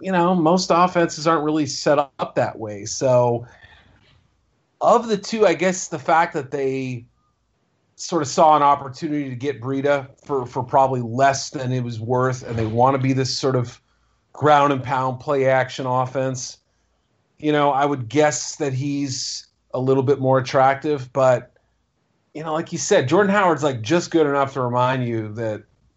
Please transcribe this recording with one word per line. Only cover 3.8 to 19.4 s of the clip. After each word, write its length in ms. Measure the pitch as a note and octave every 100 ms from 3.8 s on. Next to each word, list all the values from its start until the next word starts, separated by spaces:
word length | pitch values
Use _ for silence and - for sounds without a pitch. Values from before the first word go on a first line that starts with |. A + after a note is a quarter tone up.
| _ _ _ _ _ _ _ _ _ -
of 260 | D#3+ A3+ A3+
the 100 | F#3+
two, 300 | - A3+ G3
I 60 |
guess 340 | E3 F#3 F#3 -
the 100 | D#3
fact 360 | F3 D#3+ E3+
that 180 | D#3+ C3+
they 540 | C#3+ C3+ C3+ C3 A#2+ A#2 _ _ _ _ _ _ _ _ -
sort 260 | - E3+
of 60 | C3
saw 300 | F#3 D#3+ D3+
an 40 |
opportunity 680 | C#3+ C3+ C#3 - D#3+ D3 C3+
to 60 | B2
get 240 | C#3+ B2
Breida 480 | B2 C3+ C#3+ C#3+ C3 - -
for, 200 | C#3 A#2
for 180 | C#3
probably 360 | B2+ C#3 C3 B2+
less 520 | A#2 B2 C#3 C3+ -
than 200 | D3 B2+
it 100 | B2+
was 160 | A#2+ A2
worth, 460 | A2+ B2 C3 C3
and 140 | - A2+
they 80 | A2
wanna 320 | A#2 C3 C3+
be 160 | C3
this 220 | C3 B2+ -
sort 200 | C#3 B2+
of 240 | A#2 - _ _ _ _ _
ground 400 | - D3 D3 C#3+
and 100 | C3+
pound 380 | A#2+ C3 C3 B2+
play 240 | D3+ C#3 C3
action 400 | C3 B2+ - C3
offense, 720 | B2+ B2+ C3+ C3 B2+ - - _ _ _ _ _ _ _ _
you 140 | D3+
know, 180 | D3+ C#3+
I 140 | C3+ C#3+
would 240 | C#3 A2
guess 480 | D3 D3+ D3+ - -
that 160 | C#3+
he's 760 | B2+ C#3+ C#3+ C#3 B2+ - -